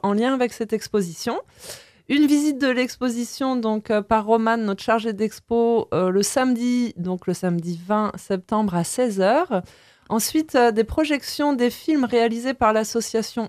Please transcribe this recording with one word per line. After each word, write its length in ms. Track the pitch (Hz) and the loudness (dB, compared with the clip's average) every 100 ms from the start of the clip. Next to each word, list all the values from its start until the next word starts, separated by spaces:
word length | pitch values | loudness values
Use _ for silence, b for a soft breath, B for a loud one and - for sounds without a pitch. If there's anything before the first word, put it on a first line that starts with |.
en 100 | 196 | 2
lien 220 | 202 247 | 2 2
avec 180 | 269 247 | 2 -2
cette 220 | - 220 | -2 -4
exposition. 680 | 220 - 214 175 160 - 311 - B B B B B - | -4 -2 -2 -2 -4 -6 -6 -8 B B B B B -2
Une 160 | 277 294 | 2 4
visite 340 | 294 302 269 | 4 2 2
de 80 | 277 | 0
l'exposition, 880 | 247 254 - 254 233 233 - 269 254 | 2 -2 -2 -4 -2 -6 -4 -2 -2
donc, 340 | 220 214 - | -2 -2 0
euh, 120 | 208 | -2
par 240 | 208 220 208 | 2 0 4
Romane, 400 | 226 226 233 214 | 2 4 0 -2
notre 160 | 196 | -4
chargée 320 | - 226 226 | 0 0 0
d'expo, 760 | 202 214 - _ 233 233 233 - | -2 -4 -4 _ 2 4 2 0
euh, 160 | 156 185 | 0 2
le 120 | 190 | 2
samedi, 680 | 202 277 254 233 247 247 233 170 | 0 0 2 0 0 0 -2 -4
donc 280 | 175 185 - | -6 -4 -4
le 60 | |
samedi 480 | 180 185 175 165 170 175 | -4 -2 -2 -4 -8 -2
vingt 240 | 208 214 - | -2 -2 -6
septembre 580 | - 190 - 214 214 | -6 -6 -2 -2 0
à 100 | 170 | 0
seize 340 | 170 - 247 190 | -2 0 -2 2
heures. 440 | 190 269 359 202 b b b b b | 2 2 2 -2 b b b b b
Ensuite, 460 | 220 - 311 311 | -4 0 -2 0
euh, 160 | 269 240 | 4 4
des 140 | 214 | 4
projections 680 | 220 - 311 285 - - 294 | 0 0 0 0 -4 -2 0
des 160 | 269 240 | 2 0
films 360 | 233 - 302 | 0 0 0
réalisés 500 | 247 240 233 233 247 | 2 2 2 0 -4
par 180 | 262 226 | 0 2
l'association 760 | 220 220 233 220 226 214 - | 2 0 -4 -2 -4 -4 -6